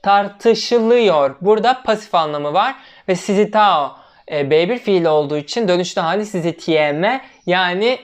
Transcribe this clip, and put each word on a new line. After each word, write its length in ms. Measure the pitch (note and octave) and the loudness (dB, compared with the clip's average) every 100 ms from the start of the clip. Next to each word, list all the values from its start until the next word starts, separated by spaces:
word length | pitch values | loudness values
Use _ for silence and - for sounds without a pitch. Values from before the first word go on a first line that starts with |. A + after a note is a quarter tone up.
tartışılıyor. 1300 | G3+ G3+ G3+ - A#3 A3 - A#3 A3+ A#3+ G#3+ D#3+ F3+ E3+ | 2 2 0 -2 0 0 0 0 4 4 4 2 0 0
Burada 420 | F#3 G#3+ A3+ B3+ | 0 2 2 -2
pasif 320 | - G#3+ - | -2 -4 -2
anlamı 380 | F3 D#3 D3 D3 | -2 -2 -4 -2
var 220 | E3 A#3+ C4 - - - | -2 -2 -6 -20 -16 -6
ve 60 | |
συζητάω, 760 | F3+ - G3 G#3+ G#3+ G#3 E3 C3+ - _ _ - | -4 -2 0 2 2 2 2 -2 -8 _ _ -8
e, 180 | D#3 C#3 | -4 2
B 180 | D#3 F3 | 2 2
bir 100 | A#3+ | -2
fiil 260 | A3 F#3 | 0 2
olduğu 320 | E3 D3+ D3 D3+ | 2 0 0 -6
için 320 | C#3+ - G#3+ | -6 -4 0
dönüşlü 320 | F3 F3+ - | 0 -2 -4
hali 260 | E3 F#3+ G#3+ | -2 -4 -4
συζητιέμαι, 960 | F#3 E3+ E3 - D#3 D3+ D3 G3 C4 - _ - | -4 -4 -6 -2 0 0 0 -2 -4 -10 _ -4
yani 520 | F3+ F3+ F3+ A3+ B3 | -2 0 0 -2 -2